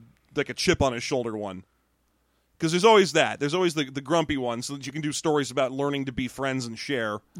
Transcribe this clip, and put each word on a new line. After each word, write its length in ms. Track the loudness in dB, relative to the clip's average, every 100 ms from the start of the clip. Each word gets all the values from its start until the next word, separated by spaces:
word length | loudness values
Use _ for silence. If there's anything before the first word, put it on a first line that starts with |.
| -16 _ _ -4
like, 120 | -4
a 60 |
chip 260 | -2 2 4
on 120 | 2
his 100 | 0
shoulder 340 | -2 -2 -2 -6
one. 280 | -6 -10 -16 _ _ _ _ _ _ _ _ -4
'Cause 100 | 0
there's 120 | 6
always 280 | 8 8 6
that. 260 | 4 2 0
There's 140 | -2
always 180 | 0 0
the, 100 | 0
the 180 | -4 -6
grumpy 340 | 0 0 0 -2
one, 240 | -4 -4
so 120 | -8
that 120 | -10 -10
you 60 |
can 80 | -8
do 100 | -6
stories 380 | -4 0 0 0
about 220 | -2 -2
learning 320 | -2 -2 -2 -4
to 60 |
be 160 | -4 -6
friends 380 | -4 -4 -2 -6
and 120 | -8
share. 400 | -4 -2 -2 -4 _